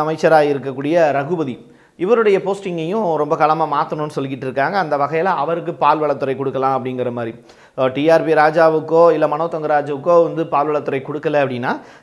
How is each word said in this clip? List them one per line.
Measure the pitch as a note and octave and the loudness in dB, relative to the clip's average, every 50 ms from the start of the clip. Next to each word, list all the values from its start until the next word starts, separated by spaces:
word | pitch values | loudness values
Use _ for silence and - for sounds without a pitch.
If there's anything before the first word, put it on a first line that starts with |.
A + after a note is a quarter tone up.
அமைச்சரா | D3+ D#3 D#3+ D#3 - D#3+ D#3+ D#3 | 2 0 -2 0 4 4 6 6
இருக்கக்கூடிய | D3+ D3 C#3+ C#3 B2 C3+ B2+ C3+ C#3 D3 E3 F3 E3 D3 | 6 4 0 -2 -4 -6 -8 -6 -4 0 2 2 2 2
ரகுபதி, | C3 C#3 C#3 D3 F3+ E3 D#3 C3 A2+ - - - - _ _ _ _ - | 2 -2 -2 -2 -4 -4 -4 -6 -8 -10 -14 -20 -20 _ _ _ _ -6
இவருடைய | E3 F#3+ A#3+ A3+ A3+ G#3+ G3 F#3 | 0 0 2 2 4 4 2 2
போஸ்டிங்கையும் | - F#3 G3 G3 G3 G3 F3 E3 D#3 E3 G3 A3+ G#3+ E3+ D#3 | 0 -2 -6 -6 -6 -8 -6 -6 -4 -4 -4 -2 -2 -2 0
ரொம்ப | D3 D3+ D3 D#3+ | -2 0 -2 0
காலமா | D3+ D#3 D3+ D#3 D#3+ D#3+ | 2 2 2 2 2 0
மாத்தணும்னு | D3 C#3+ C#3+ D#3+ - E3 D3+ D3+ D3+ D3 | 0 0 -2 -2 -2 -4 -6 -6 -6 -6
சொல்லிக்கிட்டு | D#3 C3+ C3 C#3 B2 C3+ C3 | -6 -6 -6 -6 -8 -8 -6
இருக்காங்க. | A#2 C3+ C#3 D#3 G3 G3 | -2 -2 -2 0 0 -2
அந்த | F3 D3+ D3 C#3 | -2 -2 0 -2
வகையில | C#3+ C#3 D#3 D#3+ F3 | 0 -2 0 -2 0
அவருக்கு | F#3+ F3 D3 C#3+ D#3 E3+ E3+ D#3 E3 | 0 0 -2 -2 -2 -4 -4 -4 -8
பால்வளத்துறை | D#3 - D#3+ D3 D3+ D#3 D3+ D3 C#3+ A#2+ C#3+ C3+ C3 | -4 2 2 4 4 4 2 -2 -2 -2 -2 -4 -4
கொடுக்கலாம் | B2+ C3+ C3+ B2+ C3+ C3 C3+ C3+ B2+ A#2+ | -4 -4 -4 -2 -2 -2 0 0 -2 -4
அப்படிங்கிற | B2+ B2+ B2 B2 B2 | -4 -6 -4 -6 -4
மாதிரி. | A#2 A#2+ A#2 A#2 A#2 - - - - - - _ _ - | -4 -6 -8 -8 -10 -12 -18 -20 -20 -20 -20 _ _ -2
அஹ், | C3 B2+ | -2 -2
டி | B2 C#3+ D3 D#3+ | 0 0 2 4
ஆர் | E3 D#3+ D3 | 4 4 4
பி | D#3 D#3 | 2 2
ராஜாவுக்கோ | D3+ D3+ D#3 D#3 E3+ E3 D#3+ D#3+ D#3 D3+ D#3 D#3+ E3 E3+ E3+ | 4 4 4 4 4 4 4 4 2 -2 0 4 4 6 6
இல்ல | D#3 D#3 D#3 D3+ | 6 4 0 0
மனோ | D3+ D3+ E3 | 0 -2 -4
தங்கராஜுக்கோ | E3+ E3+ D#3+ D3+ D3+ D3+ D3 C#3 C#3+ D3 C3+ C3+ F3 F3 E3+ E3+ | -4 -4 -6 -2 0 0 0 0 -2 -6 -4 0 4 4 4 4
வந்து | D#3+ D3 D#3 E3 | 4 0 -4 -4
பால்வளத்துறை | D#3+ D#3+ C#3 D3 D3+ D3+ D3 D3 D3 - - | -2 0 0 0 0 -2 -2 -2 -4 -4 -6
கொடுக்கல | C3+ - C#3+ D3+ C#3+ D#3+ D3+ D3 C#3 | -6 -6 -10 -6 -4 -2 0 0 0
அப்படின்னா, | B2+ B2 A#2+ B2 D3 B3+ D4 - - - - | 0 -2 -4 -4 -4 -6 -6 -8 -16 -20 -20